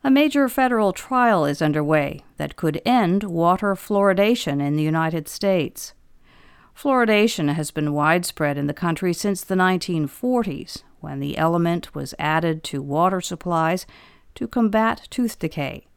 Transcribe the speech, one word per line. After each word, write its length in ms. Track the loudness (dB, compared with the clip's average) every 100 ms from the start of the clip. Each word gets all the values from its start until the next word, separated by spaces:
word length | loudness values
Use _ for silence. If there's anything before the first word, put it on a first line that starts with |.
A 80 | 4
major 380 | 4 4 2 2
federal 460 | 2 0 2 0
trial 500 | -2 -4 2 4 4
is 160 | 2 0
underway 640 | 0 0 2 2 0 -6 -16 -8
that 180 | -8 -2
could 240 | -4 -2 2
end 380 | 2 4 0
water 500 | 0 0 2 2 0
fluoridation 920 | -2 0 2 4 4 2 2 0 -2 0
in 100 | 0
the 60 |
United 460 | 0 0 0 -4 -8
States. 640 | -4 0 0 -2 -8 -18 -18 _ -20 _ -20 -20 -20 _
Fluoridation 760 | -6 0 2 4 4 2 2 -2
has 180 | -2 -4
been 220 | -4 -2
widespread 640 | 0 2 2 0 -4 -2 -2
in 100 | -4
the 60 |
country 400 | -2 -2 0 -2
since 320 | -2 -2 -4
the 120 | -2 0
nineteen 500 | 2 0 -2 -2 -2
forties, 760 | -4 -2 0 -2 -6 -12 -16 _ _
when 200 | -12 -8
the 160 | -6 0
element 580 | 0 2 0 -2 -6
was 200 | -12 -12 -6
added 460 | -2 0 0 -4
to 160 | -6 -8
water 400 | -4 0 2 0
supplies 640 | -6 -8 -4 0 0 -2 -6 -20 -20 _ -20 -10
to 120 | -6
combat 580 | 0 2 2 0 -2 -8
tooth 280 | -4 -4 -4
decay. 480 | -8 -6 -8 -8 _